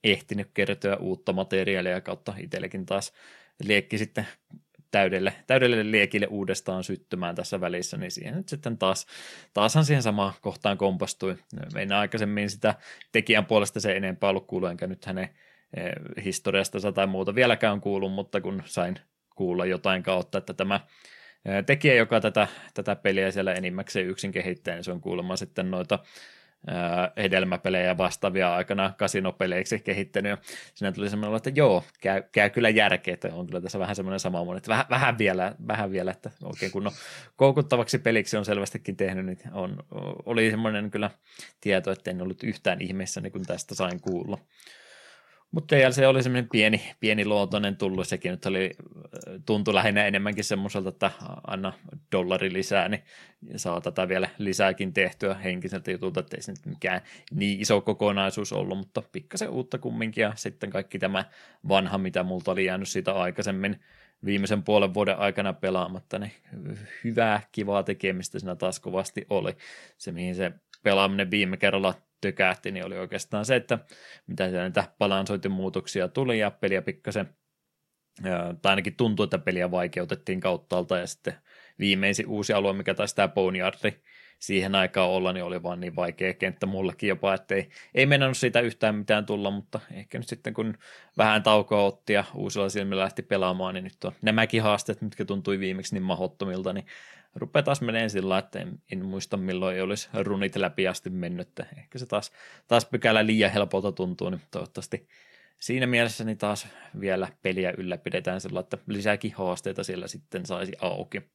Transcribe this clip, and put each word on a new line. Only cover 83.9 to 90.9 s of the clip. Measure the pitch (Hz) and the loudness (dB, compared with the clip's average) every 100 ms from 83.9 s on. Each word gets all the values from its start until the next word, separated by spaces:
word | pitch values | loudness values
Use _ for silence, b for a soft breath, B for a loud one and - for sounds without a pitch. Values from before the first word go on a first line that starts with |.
| - B B B B | -4 B B B B
siihen | - 95 95 98 | -2 0 2 2
aikaan | 92 98 90 | 2 4 4
olla, | 92 92 | 4 0
niin | 92 | -2
oli | 87 90 | -4 -6
vaan | 87 87 | -6 -6
niin | 90 82 | -6 -4
vaikea | 87 82 92 | -4 -2 -4
kenttä | 90 95 - 95 | -2 -4 -2 -4
mullekin | 98 95 90 104 | -2 -4 -2 -2
jopa, | 95 101 | 0 0
että | 95 - 98 | -2 0 -2
ei, | - B B - | -2 B B 4
ei | 135 | 6
meinannut | 143 135 127 | 6 4 2
siitä | 123 117 | 2 2
yhtään | 120 - 107 107 | 2 0 0 0
mitään | 101 107 104 | 2 0 2
tulla, | 104 101 | -2 -2
mutta | 101 - 110 - | -4 -6 -12 -12
ehkä | 95 107 123 | -18 -12 -12
nyt | 123 | -10
sitten | 110 127 | -8 -8
kun | 110 110 104 B | -4 -4 -6 B